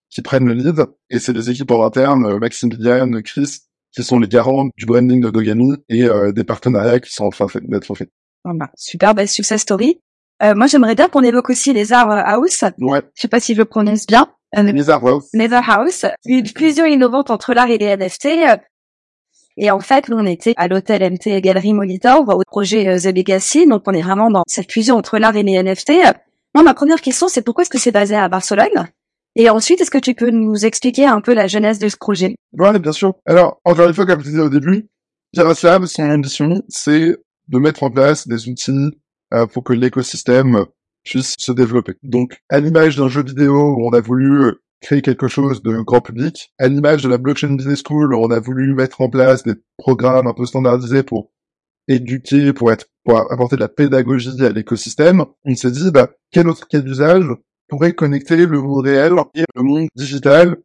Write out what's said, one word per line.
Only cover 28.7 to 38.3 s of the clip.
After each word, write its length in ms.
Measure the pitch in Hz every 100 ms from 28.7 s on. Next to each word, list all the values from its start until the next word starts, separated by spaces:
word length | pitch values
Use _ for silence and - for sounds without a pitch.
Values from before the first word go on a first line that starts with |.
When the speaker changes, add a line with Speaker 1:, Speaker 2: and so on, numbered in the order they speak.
| - 170 _ _ _ _ -
Speaker 2:
Et 140 | 226
ensuite, 300 | 220 - 359
est-ce 120 | 370
que 60 | 277
tu 160 | 254
peux 160 | 240 240
nous 360 | 226 214 208 220
expliquer 400 | - 247 254 277
un 160 | 220
peu 120 | 233
la 140 | 233 196
genèse 320 | 208 208 214
de 80 | 208
ce 100 | -
projet ? 380 | - 190 185 233 _ -
Speaker 1:
Ouais, 200 | 196 208
bien 120 | 151
sûr. 220 | 156 190 - -
Alors, 360 | 170 165 -
encore 240 | 175 170 175
une 60 |
fois, 120 | 170 185
comme 140 | 170
je 100 | 139
disais 120 | 156
au 80 | 151
début, 400 | 143 147 202 214 _ _ _ _
Keras 280 | 175 165 160
Lab, 220 | 175 185 180
son 240 | - 151
ambition, 520 | 147 139 - 147 190 -
c'est 500 | - - 151 165 175 _ _ -
de 120 | 127
mettre 240 | 147 151
en 80 | 135
place 360 | 127 139 151
des 220 | -